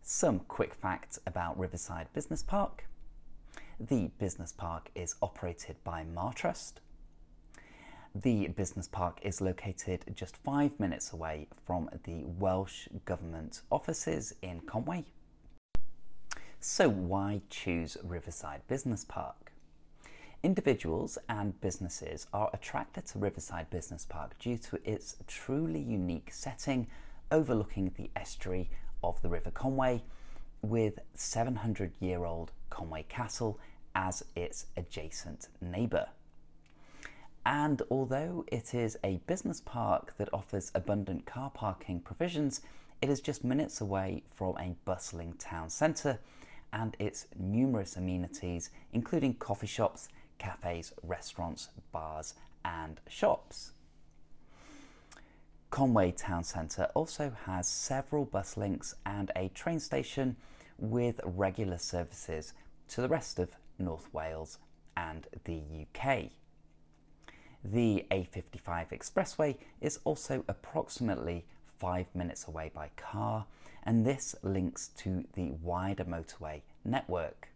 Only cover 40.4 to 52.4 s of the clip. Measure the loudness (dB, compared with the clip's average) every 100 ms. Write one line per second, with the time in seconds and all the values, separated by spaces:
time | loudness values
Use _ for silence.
40.4 | -2 -4 0 -2 2 2 2 -2 -4 -6
41.4 | -6 -2 -2 -2 -4 -4 -4 -2 0 4
42.4 | 2 0 -8 -16 -16 0 4 4 2 0
43.4 | 2 4 2 -2 0 2 2 -2 -8 -2
44.4 | 0 0 -4 -4 -2 -2 -2 -6 -6 -8
45.4 | -6 -6 -4 2 4 4 2 2 -4 -18
46.4 | -16 -16 -6 -2 -2 0 -2 -2 -10 -4
47.4 | 2 4 6 4 0 -2 0 0 -2 -4
48.4 | -2 -2 -4 -12 -2 -2 2 4 4 2
49.4 | -2 -2 -2 4 4 2 -14 -16 -20 -10
50.4 | -8 -4 -4 -4 -6 -10 -4 -4 -4 -4
51.4 | -4 -4 -10 -14 -8 -6 -4 -6 -8 -10